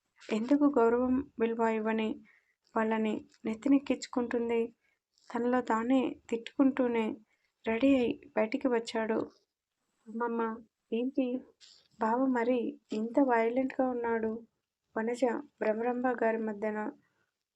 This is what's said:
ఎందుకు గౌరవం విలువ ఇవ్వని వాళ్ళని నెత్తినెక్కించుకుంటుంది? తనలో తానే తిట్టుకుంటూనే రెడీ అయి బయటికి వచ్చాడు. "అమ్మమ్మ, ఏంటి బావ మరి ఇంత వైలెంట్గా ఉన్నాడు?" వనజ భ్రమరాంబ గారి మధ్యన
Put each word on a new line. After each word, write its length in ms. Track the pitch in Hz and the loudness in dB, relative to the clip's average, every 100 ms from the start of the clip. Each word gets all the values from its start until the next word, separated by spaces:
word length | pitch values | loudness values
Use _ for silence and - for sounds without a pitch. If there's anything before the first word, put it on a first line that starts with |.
| _ _ | _ _
ఎందుకు 420 | - 220 233 285 285 | -4 -2 2 4 4
గౌరవం 480 | 269 233 240 254 254 277 - | 4 4 4 2 0 -2 -2
విలువ 300 | 226 226 226 | -2 0 0
ఇవ్వని 400 | 220 214 220 220 - - _ _ _ _ | 0 0 0 -2 -4 -12 _ _ _ _
వాళ్ళని 400 | - 220 220 220 214 - _ | -2 0 0 0 -4 -8 _
నెత్తినెక్కించుకుంటుంది? 1160 | 220 220 277 277 - 247 - 254 240 240 233 233 233 - _ _ _ _ - | -8 -2 2 2 2 -4 -4 -4 -2 -2 0 0 -2 -6 _ _ _ _ -8
తనలో 300 | 233 240 247 | -4 0 0
తానే 400 | 240 226 233 262 240 - - | 0 0 2 2 2 -4 -6
తిట్టుకుంటూనే 800 | 226 233 - 269 262 247 233 220 - _ _ _ _ | -6 -4 2 2 2 0 0 -2 -4 _ _ _ _
రెడీ 260 | - 226 277 262 | -4 2 4 4
అయి 160 | 233 - - | 2 -2 -6
బయటికి 400 | 220 220 269 269 | -2 -2 0 0
వచ్చాడు. 500 | 233 233 226 220 226 - _ _ _ _ _ _ _ 233 | 0 -2 -2 0 -2 -2 _ _ _ _ _ _ _ -12
"అమ్మమ్మ, 340 | 226 240 233 226 226 233 _ - | -6 -4 -2 -4 -6 -14 _ -6
ఏంటి 340 | 226 254 277 254 254 - _ - - _ - | -4 -2 -2 -2 -4 -8 _ -20 -20 _ -4
బావ 180 | 220 240 269 | -2 0 0
మరి 320 | 247 233 254 220 - - | 0 2 0 -2 -8 -8
ఇంత 240 | 214 226 262 | -6 -2 2
వైలెంట్గా 680 | 262 233 226 247 262 - 262 | 4 4 2 0 -2 -2 -2
ఉన్నాడు?" 440 | 240 233 226 220 226 233 _ _ _ _ 226 | -2 -2 -2 -2 -6 -12 _ _ _ _ -6
వనజ 280 | 226 240 247 220 - - | -4 0 0 0 -6 -4
భ్రమరాంబ 500 | 220 214 247 247 254 | -2 0 0 0 0
గారి 280 | 240 226 226 | 0 0 0
మధ్యన 400 | 220 208 214 214 214 - _ _ _ _ _ | -4 -4 -4 -4 -6 -10 _ _ _ _ _